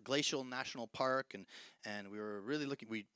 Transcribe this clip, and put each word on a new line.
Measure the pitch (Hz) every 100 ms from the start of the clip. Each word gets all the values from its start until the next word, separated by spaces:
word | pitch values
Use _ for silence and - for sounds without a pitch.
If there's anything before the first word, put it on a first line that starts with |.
Glacial | - 139 143 143
National | 127 127 131 131 117
Park, | - 131 131 -
and, | 113 90 - - - 107
and | 104 98
we | 104
were | 107 104
really | 107 151 139
looking, | 139 110
we, | 110 101